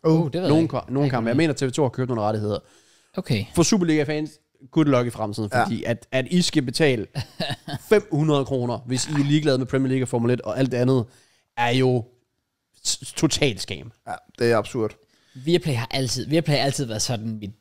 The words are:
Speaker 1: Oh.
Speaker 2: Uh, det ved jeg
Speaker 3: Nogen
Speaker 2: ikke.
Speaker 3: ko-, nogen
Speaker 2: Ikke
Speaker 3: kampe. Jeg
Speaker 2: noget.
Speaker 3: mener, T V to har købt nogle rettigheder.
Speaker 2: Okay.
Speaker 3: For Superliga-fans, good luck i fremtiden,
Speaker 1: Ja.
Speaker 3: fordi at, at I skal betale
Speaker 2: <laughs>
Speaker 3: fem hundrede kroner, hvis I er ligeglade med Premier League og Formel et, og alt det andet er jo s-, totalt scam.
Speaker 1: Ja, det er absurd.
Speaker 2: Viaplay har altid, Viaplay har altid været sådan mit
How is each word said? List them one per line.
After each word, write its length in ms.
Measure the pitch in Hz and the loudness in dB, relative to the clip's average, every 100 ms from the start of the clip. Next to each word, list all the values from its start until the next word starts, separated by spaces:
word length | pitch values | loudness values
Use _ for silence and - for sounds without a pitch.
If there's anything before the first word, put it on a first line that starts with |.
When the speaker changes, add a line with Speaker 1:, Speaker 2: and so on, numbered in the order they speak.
Speaker 1:
Oh. 160 | 160 160 | 4 4
Speaker 2:
Uh, 60 | 147 | 2
det 80 | |
ved 80 | 160 | -2
jeg 80 | 185 | 2
Speaker 3:
Nogen 140 | 151 | 4
Speaker 2:
ikke. 80 | 165 | 4
Speaker 3:
ko-, 100 | 127 - | -2 -4
nogen 160 | 131 143 | 0 0
Speaker 2:
Ikke 80 | |
Speaker 3:
kampe. 140 | 123 113 | 0 0
Jeg 80 | 131 | 2
Speaker 2:
noget. 140 | 165 135 | 2 0
Speaker 3:
mener, 80 | 135 | -2
T 20 | |
V 0 | 123 | 0
to 60 | |
har 80 | 135 | 0
købt 200 | - 127 | 0 -4
nogle 120 | 120 | 0
rettigheder. 380 | 104 110 104 101 _ _ _ _ _ - | 0 0 -2 -4 _ _ _ _ _ -10
Speaker 2:
Okay. 280 | - 113 - - | -2 -2 0 0
Speaker 3:
For 80 | |
Superliga-fans, 680 | 160 220 175 156 143 151 151 - _ _ 135 | 2 4 2 2 0 -2 -6 -10 _ _ -4
good 140 | 160 147 | 2 4
luck 220 | 127 123 | 4 2
i 20 | |
fremtiden, 400 | - 107 104 104 | -4 -6 -4 -2
Speaker 1:
Ja. 100 | 123 | 0
Speaker 3:
fordi 200 | 104 110 | 0 -2
at, 240 | - 117 - | -4 -6 -2
at 140 | 131 131 | -4 2
I 100 | 175 | 2
skal 200 | - 156 | 2 0
betale 420 | 131 123 156 120 98 147 - - 135 | -2 0 2 2 -4 -10 -12 -8 -8
Speaker 2:
<laughs> 420 | 135 - 143 - | -8 -10 -12 2
Speaker 3:
fem 180 | 208 208 | 2 2
hundrede 340 | 151 156 143 131 | 0 2 2 0
kroner, 320 | 131 123 117 120 | -2 -2 -6 -4
hvis 220 | 127 - | -4 -2
I 40 | |
er 140 | 151 143 | 0 2
ligeglade 320 | 151 151 131 | 2 2 0
med 80 | 127 | 0
Premier 240 | 135 131 | -2 0
League 140 | 131 | 0
og 40 | 123 | -2
Formel 240 | 120 117 | 0 0
et, 100 | 123 | 0
og 180 | - 117 | -2 -2
alt 120 | 131 | -2
det 60 | 123 | 0
andet 280 | 123 135 117 _ _ _ _ - | 2 2 0 _ _ _ _ -2
er 120 | 120 | 0
jo 360 | 127 127 127 117 _ _ _ _ _ _ _ - | 2 2 2 -2 _ _ _ _ _ _ _ -6
s-, 280 | - - - | -6 -8 -2
totalt 460 | 156 - 143 92 | -2 2 0 -2
scam. 300 | - 85 110 _ - | -10 -10 -12 _ -12
Speaker 1:
Ja, 60 | 92 _ - | -12 _ -2
det 120 | 117 | 2
er 60 | 113 | 2
absurd. 340 | 101 127 107 - _ _ _ 135 135 | 0 -4 -4 -6 _ _ _ -8 0
Speaker 2:
Viaplay 300 | 170 165 120 | 0 0 -4
har 120 | 117 | -4
altid, 360 | 135 131 127 120 | -4 -4 -4 0
Viaplay 280 | 160 160 139 | 0 2 2
har 60 | |
altid 220 | 139 135 127 | 0 -2 -4
været 160 | 107 | -4
sådan 360 | - 113 113 110 | -4 -4 -4 -6
mit 120 | 101 - | -10 -14